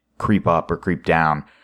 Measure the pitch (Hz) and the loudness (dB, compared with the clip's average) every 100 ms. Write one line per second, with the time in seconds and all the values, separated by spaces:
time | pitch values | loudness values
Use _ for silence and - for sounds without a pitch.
0 | _ - - 104 - 82 - 85 - 85 | _ -6 -2 0 2 0 -2 -6 -4 -4
1 | - 82 78 76 - _ | 0 2 2 0 -6 _